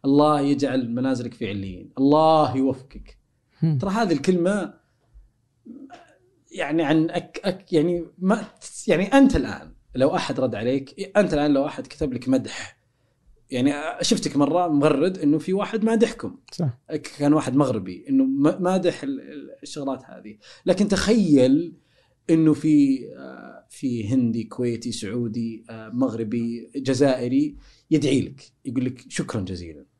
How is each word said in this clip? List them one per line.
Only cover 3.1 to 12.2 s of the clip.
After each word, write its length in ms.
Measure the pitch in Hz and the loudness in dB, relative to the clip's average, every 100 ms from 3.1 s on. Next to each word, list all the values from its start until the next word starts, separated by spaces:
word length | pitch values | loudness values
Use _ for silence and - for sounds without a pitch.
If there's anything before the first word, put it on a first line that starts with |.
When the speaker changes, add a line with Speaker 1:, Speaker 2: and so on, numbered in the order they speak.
| _ _ _ _ _ | _ _ _ _ _
Speaker 2:
مم. 160 | 160 143 | -2 0
Speaker 1:
ترى 140 | 196 | -2
هذه 220 | 214 214 | -2 0
الكلمة 600 | 147 185 185 175 202 - _ _ _ _ - _ _ _ _ - - 269 - - _ _ _ _ | 0 2 2 2 -2 -6 _ _ _ _ -20 _ _ _ _ -20 -20 -20 -20 -20 _ _ _ _
يعني 320 | - 147 160 | -8 -2 0
عن 260 | 143 160 165 | 2 2 2
أك-، 320 | 175 - - | -2 -8 -6
أك-، 300 | 202 185 - | -6 -6 0
يعني 320 | 165 165 175 160 - | 0 2 -2 -6 -4
ما، 300 | 190 220 208 _ - - - | 0 0 -2 _ -20 -10 0
يعني 180 | 165 | 0
أنت 300 | 190 277 269 | 4 6 6
الآن 380 | 156 113 87 78 - _ | 6 -2 -8 -14 -20 _
لو 200 | 127 139 | 0 2
أحد 240 | 180 - 127 | 2 -4 -2
رد 160 | 127 | -2
عليك، 600 | 107 120 135 139 - 190 208 | -2 -2 -2 -4 -12 -2 0
أنت 160 | 175 | 2
الآن 200 | 147 147 | 2 2
لو 120 | 139 | 2
أحد 220 | 135 - - | 0 -6 -14
كتب 260 | - 147 | -8 -6
لك 160 | 120 | -4